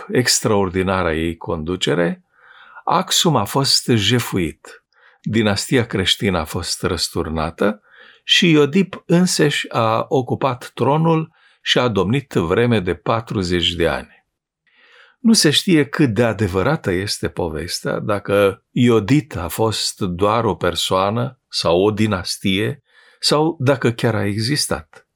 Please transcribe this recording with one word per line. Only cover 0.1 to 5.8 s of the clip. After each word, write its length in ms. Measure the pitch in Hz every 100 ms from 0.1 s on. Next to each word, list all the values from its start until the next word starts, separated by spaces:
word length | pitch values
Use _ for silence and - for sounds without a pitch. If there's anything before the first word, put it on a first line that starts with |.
| 208 120 - 123 104 95 92 92 95 87
ei 220 | 80 82 82
conducere, 880 | - 85 78 92 - 143 85 185 _ _ - - - -
Aksum 520 | - 175 - - 180 131
a 80 |
fost 420 | 101 135 139 - -
jefuit, 1000 | 117 98 123 - 101 80 - - - _ _ _ _
dinastia 640 | - 107 107 98 - 135